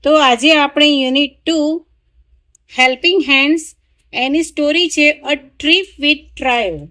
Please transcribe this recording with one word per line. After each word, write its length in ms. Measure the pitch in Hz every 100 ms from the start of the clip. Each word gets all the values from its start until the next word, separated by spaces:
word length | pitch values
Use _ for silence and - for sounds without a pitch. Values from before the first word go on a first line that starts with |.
તો 140 | 277 311
આજે 400 | 269 240 285 302
આપણે 300 | 285 294 302
યુનિટ 560 | 285 262 269 285 _ -
ટુ, 400 | 320 294 330 _ _ _ _ _ _ _ _ _ -
હેલ્પિંગ 440 | 254 254 339 370 269
હેન્ડ્સ, 480 | 269 277 330 - _ _ _ _
એની 300 | - 262 302
સ્ટોરી 460 | 330 - 294 311 349
છે 320 | 302 302 302 269
A 20 |
Trip 500 | 294 - _ 294 349 381 -
with 420 | 294 302 - -
Trio. 460 | 254 240 202 156 151